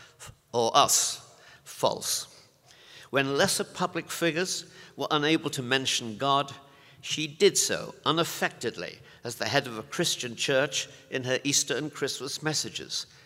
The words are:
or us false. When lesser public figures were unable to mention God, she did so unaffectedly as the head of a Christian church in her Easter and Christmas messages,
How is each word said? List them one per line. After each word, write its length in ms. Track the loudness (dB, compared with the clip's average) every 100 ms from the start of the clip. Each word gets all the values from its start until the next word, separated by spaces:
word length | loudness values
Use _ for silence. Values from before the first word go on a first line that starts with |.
| -20 _ -20 -20 _
or 240 | 0 4 6
us 460 | 6 6 2 -2 -12 -20 -20 -20
false. 640 | -18 -2 0 0 -2 -4 -4 -14 -20 _ _ -20 -20 -20 -2
When 280 | 0 2 2
lesser 260 | 2 2
public 460 | -4 -4 -4 -4 -6
figures 560 | 0 0 2 -2 -4 -8 -18 -18 -8
were 120 | 0
unable 380 | 2 4 4 2
to 120 | -4
mention 540 | 0 2 2 -2 -4 -2
God, 360 | 2 2 0 -8 -20 -20 -20 -16
she 260 | -6 -4 -4
did 300 | 4 6 6
so 380 | 2 0 -4 -4 0
unaffectedly 920 | 2 0 0 -4 -2 -6 -6 -8 -12 -20 -12
as 120 | -10 -4
the 120 | 2
head 200 | 2 2
of 100 | -4
a 60 |
Christian 520 | -6 -2 0 -2 -6 -4
church 520 | 2 2 2 0 -6 -10 -8
in 140 | -6
her 160 | 0 0
Easter 320 | 2 0 0 -2
and 180 | -4
Christmas 500 | -4 -4 -4 -8 -4
messages, 640 | -2 -2 -4 -8 -8 -8 -8 -14